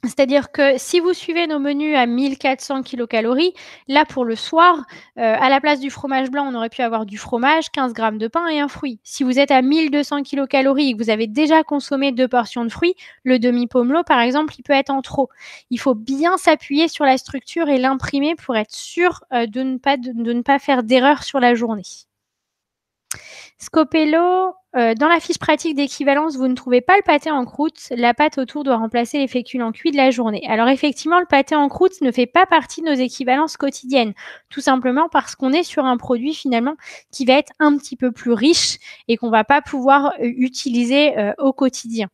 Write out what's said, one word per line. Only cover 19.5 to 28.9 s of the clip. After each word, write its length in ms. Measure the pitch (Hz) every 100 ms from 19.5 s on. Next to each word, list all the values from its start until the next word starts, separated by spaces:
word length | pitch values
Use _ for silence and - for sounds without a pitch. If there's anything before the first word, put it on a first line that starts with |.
| 233
ne 160 | 262 262
pas, 180 | 277 277
de, 160 | 247
de 200 | 233 226
ne 100 | 240
pas 180 | 240 277
faire 240 | - 254
d'erreur 400 | 220 254 262 294
sur 160 | - 277
la 140 | 247
journée. 280 | 240 233 214 185 - _ _ _ _ _ _ _ _ _ _ _ - - - - _
Scopello, 960 | - 339 311 320 311 320 349 370 370 359 _ 254
euh, 180 | 233
dans 140 | 226 294
la 100 | 339
fiche 200 | - 339
pratique 360 | - 302 330
d'équivalence, 640 | 277 285 - 277 277 311 269
vous 100 | 262
ne 60 |
trouvez 280 | 254 - 247
pas 140 | 247 392
le 60 |
pâté 280 | 392 294 320
en 160 | 285 247
croûte. 400 | - 302 - -
La 220 | 240 240
pâte 240 | 233 - -
autour 280 | 254 294
doit 120 | 277 233
remplacer 400 | 226